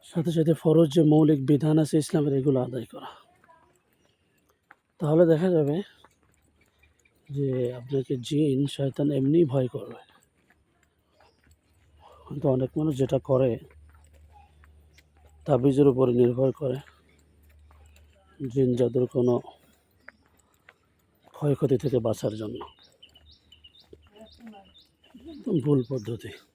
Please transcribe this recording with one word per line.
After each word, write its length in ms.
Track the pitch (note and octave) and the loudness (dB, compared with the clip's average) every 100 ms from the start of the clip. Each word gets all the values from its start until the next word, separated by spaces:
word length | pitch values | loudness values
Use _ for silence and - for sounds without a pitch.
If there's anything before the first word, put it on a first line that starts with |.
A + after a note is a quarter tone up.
| - | -8
সাথে 180 | E3+ D#3 | -6 -2
সাথে 200 | E3 D#3 D#3 | 0 2 2
ফরজ 260 | D#3+ D#3 E3 D#3 | 4 4 4 4
যে 60 | D3+ | 4
মৌলিক 280 | D3+ D#3 D3+ C3+ | 6 4 2 2
বিধান 260 | D3 D#3 D#3 | 2 2 0
আছে 180 | D3+ D#3+ | 2 0
ইসলামের, 320 | C#3+ D#3+ D3 C#3 | 0 -2 -2 0
এগুলো 180 | C3+ C3 B2 | 0 0 -2
আদায় 200 | B2+ A#2 | -8 -12
করা। 180 | - - - _ _ _ _ _ _ _ _ _ _ _ _ _ _ _ - _ _ | -16 -18 -20 _ _ _ _ _ _ _ _ _ _ _ _ _ _ _ -20 _ _
তাহলে 240 | D#3 D#3 E3+ | 0 4 6
দেখা 160 | D#3 F#3 E3+ | 4 4 2
যাবে 200 | C#3+ D#3+ G3+ _ _ _ _ _ _ _ _ _ _ _ _ _ _ | 0 -2 -6 _ _ _ _ _ _ _ _ _ _ _ _ _ _
যে 200 | C#3+ C#3 B2+ B2 B2 | -6 -4 -2 -4 -6
আপনাকে 340 | B2 C3+ B2+ C3+ A#2 | -6 -6 -4 -8 -4
জিন 320 | D3 D3+ C3 C#3 | -2 0 0 -2
শয়তান 340 | - C#3 - D3 C#3 | -4 -6 -2 -2 0
এমনি 220 | C3+ D#3+ D#3+ | 2 2 2
ভয় 160 | C3+ B2+ | 0 -2
করবে। 260 | A#2 G2+ - _ _ _ _ _ _ _ _ _ _ _ _ _ _ _ _ _ _ _ _ - - - | -6 -14 -18 _ _ _ _ _ _ _ _ _ _ _ _ _ _ _ _ _ _ _ _ -20 -20 -16
কিন্তু 200 | C#3 D3 | -4 0
অনেক 160 | B2+ C3 - | 0 -2 -4
মানুষ 140 | D#3 C3 | -4 -2
যেটা 160 | C3 C3+ - | -2 -2 0
করে 200 | C3 C3+ F#3+ - - - _ _ _ - - _ _ - _ _ _ _ _ _ _ - | 0 0 -2 -10 -20 -20 _ _ _ -20 -20 _ _ -20 _ _ _ _ _ _ _ -2
তাবিজের 400 | C3 C3+ C3+ C#3 | 2 2 4 4
উপরে 200 | B2+ B2+ A#2+ | 4 0 4
নির্ভর 300 | B2 A#2+ C3+ | 2 2 -2
করে, 260 | - C#3 C3 - _ _ _ _ _ _ _ _ _ _ _ _ _ _ _ | -2 -8 -8 -12 _ _ _ _ _ _ _ _ _ _ _ _ _ _ _
জিন 300 | C3+ B2+ B2+ A#2+ | -6 0 0 2
জাদুর 260 | A#2+ B2 A#2+ | 0 0 -2
কোনো 200 | - B2 A#2+ - - _ _ _ _ - _ _ _ _ _ - _ _ _ _ _ _ | 0 0 0 -4 -20 _ _ _ _ -20 _ _ _ _ _ -20 _ _ _ _ _ _
ক্ষয়ক্ষতি 420 | - D3 C3+ C#3 B2+ | -6 -4 -2 0 0
থেকে 160 | C#3 B2 A2+ | 0 -2 -2
বাঁচার 260 | G#2+ A#2+ G#2+ | -4 -6 -8
জন্য। 200 | G#2+ A#2+ - _ _ _ - _ _ _ _ _ _ _ _ - _ G3+ A3+ - A#3 G3+ F3+ _ _ _ _ - C4+ | -12 -12 -16 _ _ _ -20 _ _ _ _ _ _ _ _ -20 _ -20 -20 -20 -20 -20 -20 _ _ _ _ -20 -20
একদম 240 | D4 G#3 F3+ | -12 -4 -2
ভুল 140 | C3 C#3+ A#2+ | 2 0 0
পদ্ধতি। 420 | C3 G#2 A2+ G#2+ - _ | -8 -8 -12 -12 -18 _